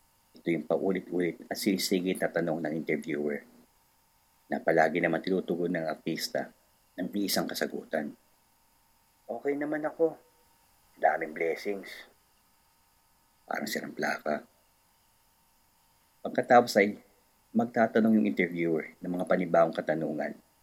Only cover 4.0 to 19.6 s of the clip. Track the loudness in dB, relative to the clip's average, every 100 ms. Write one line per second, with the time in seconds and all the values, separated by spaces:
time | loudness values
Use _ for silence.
4 | _ _ _ _ -8 -4 2 4 4 2
5 | 0 0 0 -2 -2 -2 -2 -2 -4 -6
6 | -4 -4 -4 -6 -6 _ _ _ _ -8
7 | -6 -4 -2 -2 -2 -4 -4 -6 -4 -4
8 | -4 -10 _ _ _ _ _ _ _ _
9 | _ _ -10 -4 -2 -2 -2 -2 -4 0
10 | 0 0 _ _ _ _ _ _ _ 2
11 | 2 2 -4 -4 -2 -2 -4 -6 -8 -18
12 | -20 _ _ _ _ _ _ _ _ _
13 | _ _ _ _ -6 -6 -4 -6 -6 -4
14 | -4 -2 -2 -4 -6 _ _ _ _ _
15 | _ _ _ _ _ _ _ _ _ _
16 | _ _ -6 -2 6 6 8 4 4 0
17 | -14 _ _ _ _ -2 0 2 4 4
18 | 6 6 4 0 0 0 0 0 -4 -10
19 | -6 -4 0 0 4 4